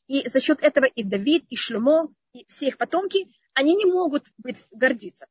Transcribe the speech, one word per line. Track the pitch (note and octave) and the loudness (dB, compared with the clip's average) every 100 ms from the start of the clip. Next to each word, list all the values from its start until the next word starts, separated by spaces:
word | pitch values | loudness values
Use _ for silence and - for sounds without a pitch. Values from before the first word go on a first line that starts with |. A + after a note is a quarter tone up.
| - | -6
и | C4+ A#3+ | -4 0
за | C4 | 0
счет | - D4 | 0 2
этого | D4 C#4+ | 2 2
и | C4 - | 0 -2
Давид, | G3 G3 A3+ E4 - | -6 -4 0 0 -2
и | A3+ | -8
Шломо, | - A3 B3+ D#4+ D4+ _ _ | -6 0 2 2 0 _ _
и | B3 - | -20 -20
все | - C4+ | -6 -4
их | - | -4
потомки, | A#3+ E4+ F#4+ G4 F#4 _ _ | -4 -4 -2 -4 -4 _ _
они | C4 C#4+ G4 | 0 2 4
не | F#4+ | 2
могут | F4+ E4+ C#4+ - - | 2 0 -2 -6 -14
быть, | B3+ - _ | -14 -14 _
гордиться. | A3+ C4 A#3 F#3 - - | -2 0 0 -10 -20 -20